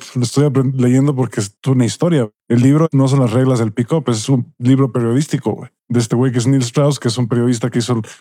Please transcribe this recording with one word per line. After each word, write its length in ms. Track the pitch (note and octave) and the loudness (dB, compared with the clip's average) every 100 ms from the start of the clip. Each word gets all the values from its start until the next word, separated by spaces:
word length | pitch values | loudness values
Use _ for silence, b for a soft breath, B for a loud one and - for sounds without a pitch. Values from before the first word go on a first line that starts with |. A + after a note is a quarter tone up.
| - C3 | -6 -4
lo 80 | |
estoy 220 | A#2+ - D3 | -2 0 0
apren-, 280 | C3 C3+ C3 | 2 0 0
leyendo 400 | B2 C3 C#3+ C3 | 2 2 2 0
porque 240 | A#2+ - | -4 -4
es 140 | G2 - - | -8 -6 -2
una 180 | B2+ A#2 | 0 0
historia". 440 | - E3 D#3+ A2 - - | 0 0 0 -2 -6 -2
El 140 | A#2+ | 2
libro 260 | C3+ D3 D#3+ | 4 4 2
no 160 | C#3 C3+ | 2 2
son 120 | C#3 | 2
las 120 | B2 | 2
reglas 260 | A#2 C3 B2+ | 2 2 0
del 140 | A2+ | 0
pick-up, 320 | G#2+ A#2 D#3+ C3 | -2 -2 -2 -2
es 200 | A2+ G#2+ | -4 -2
un 240 | C3+ A#2+ - | -2 -2 -4
libro 340 | B2 C3 C3+ | 0 2 2
periodístico, 600 | B2+ A#2 B2 D#3 D3 A2 | 0 0 0 -2 -4 -4
güey, 180 | G2 - _ - | -6 -8 _ -4
de 100 | A#2+ | -2
este 160 | A#2 A#2 | 0 0
güey 160 | C3 | 0
que 80 | A#2+ | 0
es 80 | A2+ | 0
Neil 140 | C#3 | 0
Strauss, 360 | A#2+ - C#3+ C#3 | 0 0 0 0
que 80 | B2 | -2
es 80 | A2+ | -4
un 100 | A#2 | -2
periodista 420 | A#2+ A#2+ A#2+ B2 | 0 0 0 -2
que 100 | B2 | -4
hizo 220 | A#2 A#2 A2 B | -2 -4 -6 B